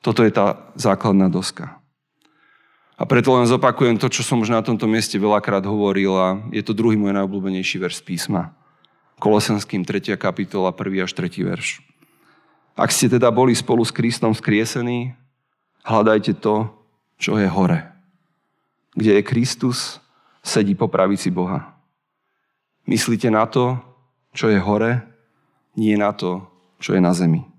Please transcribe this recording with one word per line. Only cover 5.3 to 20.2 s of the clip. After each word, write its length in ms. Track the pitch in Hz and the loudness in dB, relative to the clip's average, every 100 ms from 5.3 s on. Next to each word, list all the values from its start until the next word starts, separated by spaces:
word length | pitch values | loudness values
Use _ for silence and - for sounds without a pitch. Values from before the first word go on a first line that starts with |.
| 104 101 101 95 | 2 0 -2 -2
hovoril 440 | 104 101 98 98 95 | 0 0 2 2 2
a 240 | 92 95 110 | 0 -2 -6
je 160 | - | -8
to 120 | 104 107 | -6 0
druhý 200 | 113 110 | 2 2
môj 160 | 101 101 | 0 0
najobľúbenejší 640 | 98 98 95 95 92 95 | -2 -4 -4 -4 -4 -4
verš 200 | 92 - | -6 -8
z 60 | - | -10
písma. 480 | 87 - 98 80 _ _ _ _ _ _ _ | -8 -4 -4 -6 _ _ _ _ _ _ _
Kolosenským 680 | 104 107 - 104 - 104 87 | 2 2 2 -4 -4 -6 -4
tretia 340 | 101 92 101 | -6 -4 -4
kapitola, 540 | 101 87 95 101 92 | -4 -4 -6 -2 -4
prvý 260 | 90 101 95 | -4 -6 -4
až 160 | 90 - | -6 -6
tretí 300 | 90 92 92 | -8 -4 -6
verš. 340 | 92 - - _ _ _ _ _ _ _ _ _ | -4 -8 -12 _ _ _ _ _ _ _ _ _
Ak 180 | - 127 | -4 -2
ste 140 | - 123 | 2 2
teda 220 | 123 123 | 4 2
boli 240 | 110 127 | 4 2
spolu 320 | 117 - 117 113 | 2 0 0 0
s 80 | |
Kristom 400 | - 117 117 113 | -2 -4 -2 -2
vzkriesení, 800 | 110 - 104 113 - 120 123 123 123 _ _ _ _ _ _ - | -2 0 0 0 -4 -4 -4 -6 -12 _ _ _ _ _ _ -2
hľadajte 520 | 113 110 110 98 98 | 2 4 4 2 -2
to, 260 | 110 107 110 - _ _ _ _ | 0 0 -2 -10 _ _ _ _
čo 220 | - 107 | -4 0
je 80 | 98 | 0
hore. 420 | 87 90 85 - _ _ _ _ _ _ _ _ _ _ - | 2 2 0 -4 _ _ _ _ _ _ _ _ _ _ -2
Kde 240 | 110 101 | 4 4
je 0 | |
Kristus, 800 | 101 117 127 - 127 123 - - _ _ | 4 0 -2 -2 -4 -4 -8 -12 _ _